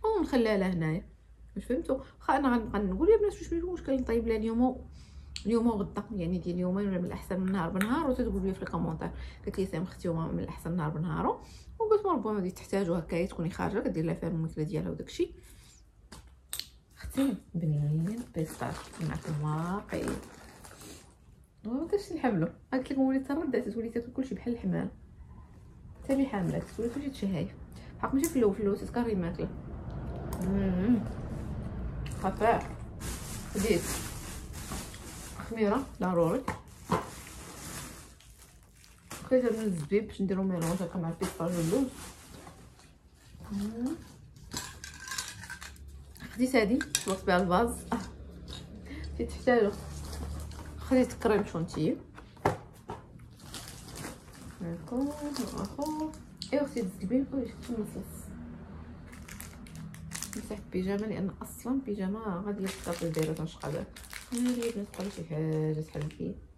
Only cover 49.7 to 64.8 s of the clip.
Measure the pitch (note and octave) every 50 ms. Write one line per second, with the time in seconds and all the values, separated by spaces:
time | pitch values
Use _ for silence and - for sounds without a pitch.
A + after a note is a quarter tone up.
49.7 | G#3 - - - - - - - - - - - - - - - - - - -
50.7 | - - - - C4+ B3+ B3+ B3 - - - A#3 A3 G3+ G#3 - - E3+ E3 F3
51.7 | - - D#3 E3+ C#4+ - - - - - - - - - - - - - - -
52.7 | - - - - - - - - - - - - - - - - - - - -
53.7 | - - - - - - - - - - - - - - - - - - F#3+ E3
54.7 | E3+ - - - A#3+ B3 C#4 C#4+ D4 D4+ D4 D4 C#4+ B3+ A#3 F#3 - - E3+ G#3
55.7 | - - C#4 D#4 D#4 D#4 D#4 D#4 D#4 - - - - - - - - C#4 D4 C#4
56.7 | - B3 A3 F#3 - - - F#3+ A#3 C4 C#4 - - C#4 A#3+ A3 - - - -
57.7 | B3 A3 G#3 - - - G3 - - - - - - - - - - - - -
58.7 | - - - - - - - - - - - - - - - - - - - -
59.7 | - - - - - - - - - - - - - - - - G#3+ G3+ - -
60.7 | - F#3 F#3 F#3 G3+ G3+ G#3+ A3 F#3+ - F#3 G3 - - A3+ - - - - A3+
61.7 | C4 C#4 C4+ - G3+ G3+ F#3+ F#3 G3+ A3 A3+ G#3+ F3+ E3+ G3 G#3 G3+ G3 F#3+ F#3
62.7 | F3+ - - - F3 F3 F3 E3 D#3+ D#3+ D#3 D#3 D#3+ D#3+ D#3 D#3+ - - - -
63.7 | D3+ - - - - - - - - - - - B3 A#3+ B3 B3 B3 A#3+ A#3 A#3
64.7 | A3+ G3+